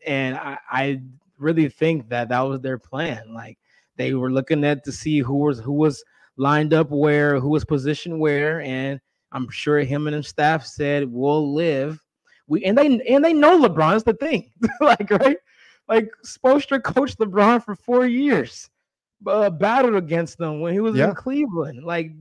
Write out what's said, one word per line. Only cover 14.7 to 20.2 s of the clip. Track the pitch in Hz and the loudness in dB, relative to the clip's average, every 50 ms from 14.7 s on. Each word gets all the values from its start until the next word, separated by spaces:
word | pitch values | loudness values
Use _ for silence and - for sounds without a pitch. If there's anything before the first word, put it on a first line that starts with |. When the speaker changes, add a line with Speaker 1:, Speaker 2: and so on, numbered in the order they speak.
| 807 - | 0 2
Speaker 1:
like, | - - - - 208 - | 4 4 4 4 2 0
right? | 208 196 - 269 285 359 _ _ _ _ _ _ _ _ _ - | 2 4 4 4 2 0 _ _ _ _ _ _ _ _ _ 0
Like, | 220 226 220 220 - - - | 0 0 0 0 -6 -18 -20
Spoelstra | - - - - 254 262 294 277 - 277 269 - | -20 -10 -2 2 4 4 4 2 0 -4 -2 -2
coached | - - 247 277 254 - - | -2 0 0 0 -2 -2 -4
LeBron | 220 208 180 202 202 214 240 240 214 | -4 -2 2 4 4 6 4 4 0
for | - 202 | -4 -12
four | - _ - 247 247 254 254 | -10 _ 0 2 2 2 2
years, | 240 247 285 294 247 170 123 110 - - - - _ _ _ _ _ _ _ _ _ _ - - | 2 0 2 2 2 0 0 -2 -8 -18 -20 -20 _ _ _ _ _ _ _ _ _ _ -6 -2
uh, | 196 214 214 202 | 0 0 0 0
battled | 175 147 185 208 226 254 262 247 220 | 0 0 0 0 2 2 2 2 2
against | 196 180 151 160 170 | 0 -2 -2 -2 -2